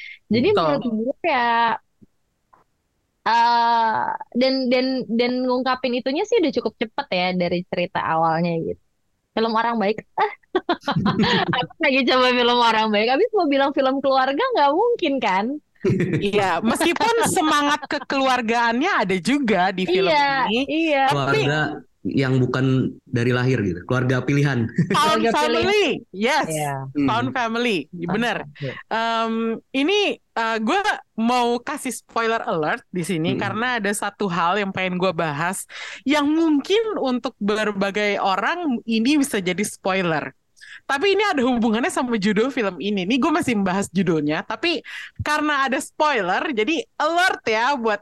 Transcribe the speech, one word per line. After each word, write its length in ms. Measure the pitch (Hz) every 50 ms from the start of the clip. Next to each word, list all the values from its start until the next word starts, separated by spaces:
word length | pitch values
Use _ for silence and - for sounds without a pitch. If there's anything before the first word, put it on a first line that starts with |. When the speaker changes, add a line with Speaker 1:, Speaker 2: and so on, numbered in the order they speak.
| - - - - _
Speaker 1:
Jadi 220 | _ 208 240 247 381
Speaker 2:
Betul. 160 | 427 392 330 302 285 269
Speaker 1:
menurut 0 | 208 240 220 214 226
gue 240 | 254 - - - 339
ya, 480 | 285 247 240 233 233 233 233 226 - - - _ _ _ - _ _ _ _ _ _ _ _ _ - _ _ _ _ _ _ _ _ _ _ _ _ _ _
eh, 800 | 208 226 233 233 240 233 233 233 233 233 233 226 220 220 - - - - - - - -
dan, 200 | 233 262 262 262 269 262
dan, 200 | 240 254 254 254 262 262 254 233
dan 260 | - 226 226 240 247 254 254 254
ngungkapin 480 | 254 247 254 247 262 254 247 - 262 240
itunya 320 | 254 - 269 269 320 415
sih 160 | - 480 466
udah 80 | 330 277
cukup 240 | - 247 - 220 - _
cepet 240 | 233 220 _ - 277 - 190
ya 120 | 180 180 185 185 180
dari 240 | 175 170 175 175 180 -
cerita 320 | - 175 175 180 - 170
awalnya 480 | - 131 165 160 165 165 160 165 175 175 165 165 160
gitu. 160 | 87 87 - _ _ _ _ _ _ _ _ _ _ _
Film 160 | 220 220 226 220
orang 220 | 220 226 233 240 226
baik. 240 | 196 196 220 - - _ _
<laughs> 1400 | - 403 415 - _ _ _ - 359 - - - - - - - - - - - - - 480 480 403 381 359 - -
Aku 140 | 262 - - _
lagi 220 | 320 294 262 269 254 262
coba 180 | 254 254 247 254
film 260 | 247 247 240 240 240 247
orang 280 | 240 233 220 220 220 220
baik. 180 | 208 208 220 233 262
Abis 160 | 294 427 508 -
mau 100 | 403 349
bilang 240 | 285 277 269 269 294
film 320 | 277 302 269 262 269 277
keluarga 380 | 269 277 262 262 262 269 277 302 494 539 480
nggak 160 | 349 285 277 294
mungkin 380 | 349 453 480 480 415 349 294 277 262
kan? 220 | 233 208 185 190 208 247 285 302 - _ _ _ - 190 - - 175 185 -
Speaker 2:
Iya, 420 | - 196 202 196 208 196 185 165 170
meskipun 540 | 190 226 269 - 320 330 349 - 403 453 466 466 415
Speaker 1:
<laughs> 40 | -
Speaker 2:
semangat 540 | - 381 311 311 302 294 285 285 294 294 277
kekeluargaannya 1080 | - - 285 247 - 294 269 269 262 254 247 233 214 233 240 233 233 226 240 302 381 392 294
ada 180 | 226 180 196
juga 540 | 190 156 220 269 294 277 208 214 175 180 190
di 140 | 202 180 185
film 240 | - 359 381 381 339
Speaker 1:
Iya, 380 | 311 294 285 277 277 269 254
Speaker 2:
ini. 140 | 202 208 240 277
Speaker 1:
iya. 400 | 277 285 320 330 320 294 269 269
Speaker 2:
Tapi 80 | 254 - 143 135 135 143 143
Speaker 3:
Keluarga 200 | 139 139 147 156 151 - - - - _ _ _ _
yang 340 | - - - 131 127 131 131
bukan 260 | 127 120 127 131 131 135 131 131 120 - - -
dari 300 | _ - - 117 120 127
lahir 280 | 123 123 123 131 131 110
gitu, 220 | 101 92 85 87
keluarga 400 | - - 127 127 123 123 131 127
pilihan. 480 | 123 - 143 143 143 147 135 120 113 113 - -
<laughs> 160 | 160 - 202
Speaker 2:
Found 0 | 196 196 208 208 -
Speaker 1:
Keluarga 120 | 208 233
pilihan. 20 | 220
Speaker 2:
family, 500 | 294 302 302 233 - 349 370 415 427 392 285 - 226 - _
yes. 380 | - 185 214 240 302 285 226
Speaker 1:
Iya. 280 | 156 160 151 151 143 139 135 135 135 -
Speaker 2:
Found 320 | 147 143 - - 233 247 262
Speaker 3:
Hmm. 60 | 247
Speaker 2:
family, 440 | 262 233 226 226 233 247 240 208 165 131 -
Speaker 1:
Found 200 | - 175 170 175
Speaker 2:
bener. 280 | 185 214 240 233 196 156
Speaker 1:
family. 300 | 143 147 - - 143 131 113 - - _
Speaker 2:
Em, 440 | 208 226 226 226 226 226 226 226 226 226 226 226 226 - - _
ini, 280 | - 262 285 320 403 415 403 320 240
eh, 420 | - _ _ _ 226 226 226 226 220
gue 220 | 220 220 339 403 392 427 320 - - _ _
mau 420 | - 226 233 247 247 240 240 240 240
kasih 320 | 240 - 302 285 - 262
spoiler 480 | 226 - - _ - 226 226 226 226 226
alert 460 | - 240 202 165 151 156 208 254 - _
di 140 | - 180
sini 320 | 160 - 190 160 160 175 -
Speaker 3:
Hmm. 60 | -
Speaker 2:
karena 260 | 208 196 190 214 240 254 247
ada 140 | 233 196 202
satu 360 | 208 - 214 202 - - 208
hal 280 | 196 170 180 170 170 190
yang 140 | 214 202 190
pengen 260 | 190 190 185 185 180
gue 140 | 180 180 190
bahas 560 | 170 160 170 160 143 143 165 175 190 - - - - - - - - - -
yang 200 | 262 294 294 285
mungkin 720 | 285 311 320 330 330 302 277 - - 381 453 453 440 403
untuk 380 | - 262 262 247 247 - 262 -
berbagai 840 | _ 208 196 214 214 214 208 208 196 196 196 190 208 208 208 202 -
orang 600 | - 196 190 196 214 262 339 349 349 294 240 233
ini 360 | - 226 226 220 226 262 302 294
bisa 200 | 269 - - 208
jadi 220 | 180 180 180 175
spoiler. 720 | 208 - - - - 190 185 190 185 170 160 143 135 131 - _ _ _ _ _ - - - - _
Tapi 320 | - 269 277 311 403 392 392
ini 60 | 427
ada 180 | 403 370 277
hubungannya 480 | 233 262 254 240 208 240 208 226 269 370
sama 240 | - 320 269 247 233
judul 320 | 226 175 214 208 202 226 277
film 300 | 269 269 220 196 180 156
ini. 240 | 160 202 208 196
Nih 160 | 180 185 254 269
gue 80 | 240 330
masih 300 | 311 339 285 254 240 208
membahas 320 | 196 185 175 202 196 -
judulnya, 560 | - 185 185 160 170 156 147 147 151 170 -
tapi 320 | - 220 - - 349 330 247 - - - - - - _ -
karena 480 | - 302 302 302 294 302 294 269 269
ada 160 | 262 254 311
spoiler, 640 | - - _ - 311 302 285 226 185 175 190 240 320 330
jadi 300 | 269 208 214 254 330 285 - - _
alert 480 | - 285 311 330 349 359 381 403 -
ya 320 | _ 240 220 220 233 262 294
buat 240 | 254 226 226 208 202